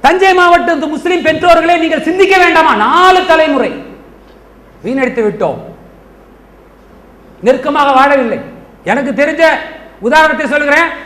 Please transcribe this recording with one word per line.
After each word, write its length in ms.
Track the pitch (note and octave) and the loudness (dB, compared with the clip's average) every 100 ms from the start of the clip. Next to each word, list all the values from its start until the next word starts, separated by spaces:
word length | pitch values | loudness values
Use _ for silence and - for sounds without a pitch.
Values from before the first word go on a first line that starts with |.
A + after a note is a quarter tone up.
தஞ்சை 340 | C4 F4+ F#4+ | 2 2 2
மாவட்டத்து 520 | F#4 F4 F4 F4 D#4+ D4+ | 4 4 2 0 -4 -4
முஸ்லிம் 360 | D4+ F4 F4+ | -6 -4 -2
பெற்றோர்களே, 560 | D#4 D#4 F4+ E4 D#4+ F4 | -2 0 2 2 4 0
நீங்கள் 240 | D#4+ D#4 | 0 -2
சிந்திக்க 360 | - F#4 F#4+ F#4+ | -4 0 2 4
வேண்டாமா? 360 | F4 D#4+ D#4+ | 2 2 2
நாலு 520 | A3 A3 D#4+ F#4 F#4 F4+ | 0 0 2 4 2 2
தலைமுறை 580 | D#4+ D#4 C#4 G#3+ - - - - - - - - - - - | 2 2 0 -2 -6 -14 -20 -20 -20 -20 -20 -20 -20 -20 -14
வீணடித்து 380 | - C4 B3+ A#3+ | -8 -4 -4 -2
விட்டோம், 360 | G#3+ E3+ E3 C3 - - - - - - - - _ - - _ - - - - - - | -4 -2 -6 -6 -14 -20 -20 -20 -20 -20 -20 -20 _ -20 -20 _ -20 -20 -20 -20 -20 -6
நெருக்கமாக 500 | G3+ C4+ D4 D4 C#4+ | -2 -2 0 -2 2
வாழவில்லை. 500 | C4 C#4 C#4+ A#3+ F#3 - - - - | 2 2 2 -2 -6 -10 -20 -20 -14
எனக்கு 260 | - A#3 C#4 | -4 -4 -4
தெரிஞ்ச 360 | A3 D4 D#4+ D#4+ D4 - - - - | -2 -2 2 0 0 -6 -18 -20 -8
உதாரணத்தை 460 | A3 D4+ D#4 D4 D4 | 0 2 2 0 -4
சொல்லுகிறேன். 420 | D4 D4 D4 E4 - | -2 0 0 0 -4